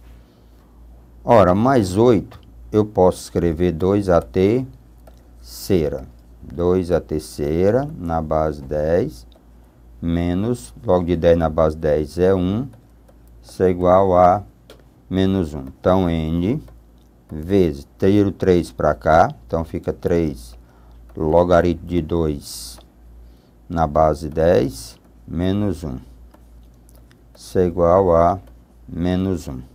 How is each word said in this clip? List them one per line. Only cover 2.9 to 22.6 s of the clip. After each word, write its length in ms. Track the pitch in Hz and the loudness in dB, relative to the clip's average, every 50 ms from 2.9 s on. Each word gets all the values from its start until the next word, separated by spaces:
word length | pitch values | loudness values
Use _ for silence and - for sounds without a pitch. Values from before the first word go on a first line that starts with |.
| - 98 92 90 87 - | 2 2 4 4 2 0
escrever 520 | - - - 90 85 85 82 78 90 90 | -8 -6 -4 -2 0 0 0 0 -2 -2
dois 360 | 80 78 92 92 101 104 98 92 | 0 0 0 0 0 0 2 2
à 140 | 87 82 | 2 2
terceira. 1800 | - - - 95 92 101 113 131 131 127 - - - - - - - - - - - - - - - - - - - - 98 87 76 71 71 67 65 - - - _ - - - | 0 0 0 0 2 2 0 -2 -4 -8 -14 -20 -20 -20 -20 -20 -20 -20 -20 -20 -20 -20 -20 -20 -20 -20 -18 -14 -4 -2 -2 0 0 -2 -6 -8 -12 -16 -20 -20 _ -20 -20 -20
Dois 480 | - - 64 73 85 90 90 92 87 82 | -20 -14 -8 -4 -2 0 0 0 0 -2
à 120 | 85 78 | -2 -2
terceira 840 | - - 80 76 - - - - 73 71 80 85 92 101 110 131 143 151 156 - | -2 -4 -8 -8 -8 -10 -10 -8 -6 -4 -2 0 0 0 0 -2 -4 -6 -10 -10
na 240 | 90 82 82 80 | -8 -6 -6 -6
base 400 | 80 76 78 78 78 78 73 76 | -4 -2 -2 -2 -2 -2 -6 -8
dez, 640 | 69 65 76 76 76 78 82 90 123 156 - - - - - _ _ _ - - _ _ _ _ _ - - - | -10 -8 -6 -4 -2 0 0 -2 -2 -4 -8 -14 -20 -20 -20 _ _ _ -20 -20 _ _ _ _ _ -20 -16 -8
menos, 720 | - 85 85 85 87 87 87 92 104 117 123 123 - - - - | -6 -4 -2 -2 -2 -2 -2 -4 -4 -4 -6 -8 -10 -16 -20 -8
logo 220 | - 110 90 90 87 | -2 0 0 2 2
de 120 | 85 87 | 0 -2
dez 200 | 82 80 85 85 | 2 4 4 4
na 140 | 85 80 80 | 4 2 0
base 260 | 78 82 80 78 78 | 0 0 0 0 0
dez 420 | 80 80 76 73 78 76 71 76 85 | -2 -2 -2 0 -2 -2 -4 -2 0
é 160 | 90 92 98 | 2 2 2
um, 320 | 92 90 92 101 113 139 131 - - _ _ _ _ _ _ _ - - - - - | 0 0 -2 -2 -4 -6 -8 -14 -20 _ _ _ _ _ _ _ -20 -20 -20 -20 -20
isso 200 | - - - - | -20 -14 -2 0
é 60 | 95 92 | 0 0
igual 480 | 90 90 87 87 90 95 98 95 90 | 2 2 2 4 4 4 4 4 4
a 260 | 90 90 87 95 104 101 - _ _ _ - - - _ _ _ _ _ - | 6 6 4 4 2 -2 -10 _ _ _ -20 -20 -20 _ _ _ _ _ -6
menos 460 | 90 92 95 95 95 95 87 76 76 | -2 -2 0 0 0 -2 -4 -4 -8
um. 100 | 73 67 67 - _ | -12 -14 -14 -14 _
Então, 280 | - 92 92 95 92 85 | 0 0 2 2 0 0
N 540 | 82 82 80 78 82 85 87 101 139 156 - - - - _ _ _ _ _ _ _ _ _ _ | -2 -2 -2 -4 -4 -2 -2 -2 -4 -6 -8 -14 -20 -20 _ _ _ _ _ _ _ _ _ _
vezes, 560 | - 78 78 87 98 101 90 80 71 69 73 - _ - | -14 -12 -4 0 0 2 2 0 -2 -6 -14 -20 _ -2
tiro 320 | 104 98 98 104 101 98 | 0 2 2 2 0 0
três 400 | 82 - - 95 90 87 80 - | -2 -2 0 2 2 2 0 -2
pra 240 | - - 78 76 73 | -4 -2 -2 -2 -2
cá, 400 | - - 82 78 82 95 135 151 - - | 0 2 4 4 4 4 2 -2 -8 -10
então 200 | - - 82 82 | -6 -6 -6 -6
fica 280 | - - 87 - 90 | -6 -10 -8 -8 -8
três, 640 | 85 - - 90 87 85 82 78 67 - - - - - - _ _ - - - - - - - - | -8 -6 -4 -2 0 0 0 -2 -6 -8 -16 -20 -20 -20 -20 _ _ -20 -20 -20 -20 -20 -20 -18 -10
logaritmo 680 | - 80 78 80 85 90 85 87 85 85 87 82 82 87 | -6 -2 2 2 4 4 4 4 4 4 2 -2 -4 -6
de 160 | 87 87 87 | -4 -4 -4
dois 800 | 78 78 87 85 80 78 78 71 - - - - | -2 -2 -2 -2 -2 -2 -4 -6 -10 -14 -16 -16